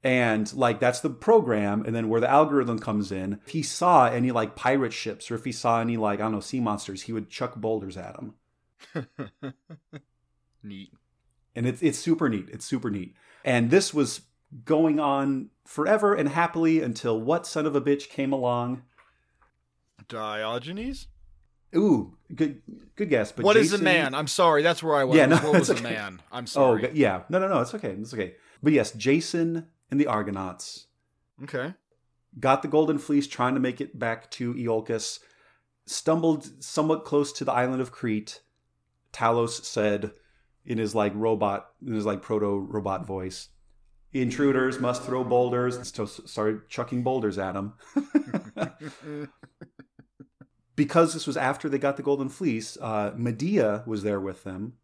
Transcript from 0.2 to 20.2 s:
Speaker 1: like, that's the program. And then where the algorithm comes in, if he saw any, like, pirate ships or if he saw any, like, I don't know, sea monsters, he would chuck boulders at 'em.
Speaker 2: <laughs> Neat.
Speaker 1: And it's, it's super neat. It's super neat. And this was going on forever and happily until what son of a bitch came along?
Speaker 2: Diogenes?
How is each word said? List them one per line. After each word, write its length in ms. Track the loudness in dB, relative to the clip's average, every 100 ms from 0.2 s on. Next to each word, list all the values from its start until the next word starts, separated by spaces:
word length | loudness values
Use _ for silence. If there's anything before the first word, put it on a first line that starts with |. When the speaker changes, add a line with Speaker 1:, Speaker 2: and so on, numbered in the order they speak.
| 2 0 -2
Speaker 1:
like, 260 | 0 0 2
that's 220 | 0 0
the 80 | -4
program. 720 | -4 6 6 6 0 2 0 -2
And 80 |
then 140 | -2 0
where 140 | 2
the 80 | 6
algorithm 500 | 6 6 4 0 -2
comes 320 | -2 -2 -2
in, 300 | -4 -6 -8 -6
if 60 |
he 100 | -6
saw 460 | -6 0 6 8 6
any, 240 | 4 0
like, 240 | 0 -2 -2
pirate 380 | 0 2 0
ships 360 | -2 -8 -8 -8
or 60 | -6
if 80 |
he 80 | -6
saw 300 | -4 0 2
any, 160 | 0 0
like, 220 | 0 0
I 40 |
don't 80 | -2
know, 80 | -4
sea 220 | -4 -4
monsters, 400 | -2 -2 -6 -12
he 100 | -8
would 180 | -8 -8
chuck 280 | -8 -8 -4
boulders 400 | -4 -4 -6 -12
at 180 | -14 -14
'em. 180 | -16 -16 _ _ _ _ -14 -14
Speaker 2:
<laughs> 580 | -12 -14 -16 _ -16 -16 _ -20 _ -20 _ _ _ _ _ _
Neat. 300 | -16 -16 -18 _ _ _ _ _ _ -6
Speaker 1:
And 120 | -4
it's, 140 | 0
it's 180 | -2 -2
super 300 | -2 0 0
neat. 180 | -2 -8
It's 100 | -14 -8
super 240 | -6 -4
neat. 240 | -6 -10 _ _ _
And 260 | -2 0 4
this 240 | 4 4
was 280 | -2 -2 -4 _ _ _ -20 0
going 340 | 2 4 2
on 480 | 2 0 0 -2 -6 _ -14
forever 480 | -2 2 4 4
and 160 | 2 0
happily 520 | 0 0 2 2 2
until 380 | 0 -4 -2 -2
what 260 | 0 -2 -2
son 200 | -4 0
of 100 | 0
a 60 |
bitch 260 | 2 0 -2
came 220 | -6 -4
along? 500 | 0 0 0 -2 -6 _ _ _ _ _ _ _ _ _ _ _ _ -14
Speaker 2:
Diogenes? 1000 | -10